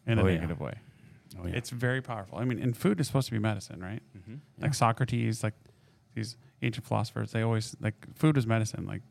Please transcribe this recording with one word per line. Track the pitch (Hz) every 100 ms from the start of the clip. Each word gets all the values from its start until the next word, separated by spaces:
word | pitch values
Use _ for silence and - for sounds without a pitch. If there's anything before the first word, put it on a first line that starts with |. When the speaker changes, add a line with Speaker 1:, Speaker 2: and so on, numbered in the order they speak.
| 120
Speaker 1:
in | 113
a |
Speaker 2:
Oh, | 95
yeah. | 85
Speaker 1:
negative | 82 80
way. | 65 - - - - - - 98
Speaker 2:
Oh, | 87
yeah. |
Speaker 1:
It's | 117 -
very | 120 123 127
powerful. | 127 110 98 87
I | 127
mean, | 120
and | 120 113
food | 185 190
is | 139
supposed | 135 -
to |
be | 110
medicine, | 110 101 - 85
right? | 92 110 - 95
Speaker 2:
Mm-hmm. | 87 135 - -
Speaker 1:
Like | 147
Speaker 2:
Yeah. |
Speaker 1:
Socrates, | 131 117 117 127 120 113 110
like, | 107 - - _ _ _ _ 113
these | 110 - - _
ancient | 123 110 -
philosophers, | 110 110 110 107
they | 113
always, | 113 113 110 -
like, | 107 - - -
food | 156 143
was | 113
medicine. | 113 107 - 92
Like, | 98 -